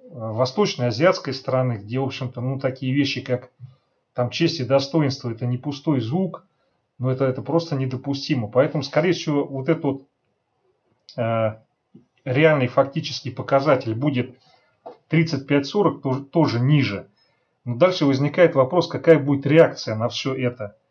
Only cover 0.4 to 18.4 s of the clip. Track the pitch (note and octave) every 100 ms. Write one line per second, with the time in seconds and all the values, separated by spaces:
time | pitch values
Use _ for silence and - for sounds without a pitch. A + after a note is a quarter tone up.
0.4 | B2+ - G#3 - B2 A2 E3+ F#3 - C3
1.4 | - B2+ B2+ A2+ G#2 B2 B2+ - B2+ -
2.4 | B2+ C3+ C3+ B2+ B2+ C3+ C3+ C3 - B2
3.4 | - _ - _ _ _ _ - A#2+ -
4.4 | E3 - A#2+ C3+ C#3 E3 C#3+ C3 B2 A2
5.4 | B2 B2 D3 C#3 - C#3 A2 D#3+ F#3 -
6.4 | - _ _ _ _ - B2+ C3 C3+ B2+
7.4 | A#2 E3 E3 C#3 C3 B2 - C#3 - C#3
8.4 | G#2 B2 D3 - B2+ - F3 E3 - C#3+
9.4 | C#3+ C3+ C3 D#3+ C#3+ C3+ - _ _ _
10.4 | _ _ _ _ _ _ - - A#2 A2+
11.4 | A2 G#2+ _ _ _ - _ _ - B2+
12.4 | D#3 D3+ B2 - C#3 E3+ D#3 C#3 - -
13.4 | - C#3 D3 C3+ A#2 A2 C#3+ B2 A#2 -
14.4 | _ _ _ _ - - _ D#3 D#3+ C3+
15.4 | - C#3+ C#3+ G#3 F3 - C#3 C3 C#3 E3+
16.4 | D3 A2+ B2+ D3+ A2+ G2 - _ _ _
17.4 | _ _ A#2+ A#2+ F#3 F3+ C#3+ C3 C#3+ D#3+